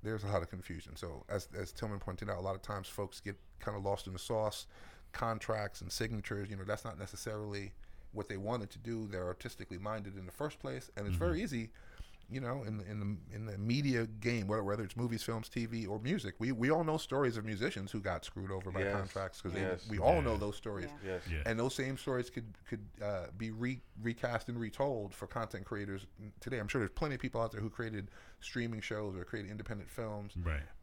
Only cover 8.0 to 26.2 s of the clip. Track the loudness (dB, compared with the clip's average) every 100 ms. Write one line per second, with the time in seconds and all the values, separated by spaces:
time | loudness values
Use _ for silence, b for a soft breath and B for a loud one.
8 | b -6 -4 -2 0 0 -2 -6 -4 -2
9 | -2 -2 -2 -2 -6 -8 -8 -4 -2 -2
10 | -4 -6 -10 -2 -4 -2 -6 -6 -6 -4
11 | 0 4 4 2 2 -2 -2 B B B
12 | B B -6 -4 -2 -2 -2 -4 -4 -2
13 | 0 -2 -4 -6 -4 0 6 6 8 6
14 | 4 2 2 4 4 4 4 2 2 0
15 | 2 2 0 0 0 0 0 0 0 0
16 | 2 2 0 0 2 6 6 8 6 2
17 | 4 4 6 4 0 2 2 2 -2 0
18 | 0 0 -2 -4 -2 -2 0 2 2 2
19 | 0 -2 -2 -2 -2 2 2 2 2 6
20 | 8 8 6 4 2 -2 -4 -4 -4 -4
21 | -2 -2 0 0 2 4 2 2 0 0
22 | 2 2 2 -4 -8 -12 -6 -6 -6 -4
23 | 0 0 -2 -4 -4 0 0 -2 -8 -2
24 | 0 2 2 2 0 -2 -2 2 2 2
25 | -2 -6 -4 -2 -2 -4 -4 -2 -2 -4
26 | -6 -12